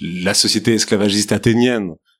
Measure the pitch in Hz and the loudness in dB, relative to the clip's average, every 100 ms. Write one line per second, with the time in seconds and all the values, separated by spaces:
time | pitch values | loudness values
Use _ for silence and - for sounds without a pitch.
0 | 85 90 90 104 107 110 - 110 - 107 | -10 -6 -2 0 0 0 0 0 0 0
1 | 104 101 104 107 120 113 120 117 95 78 | 2 0 0 0 2 2 2 0 -4 -10
2 | _ | _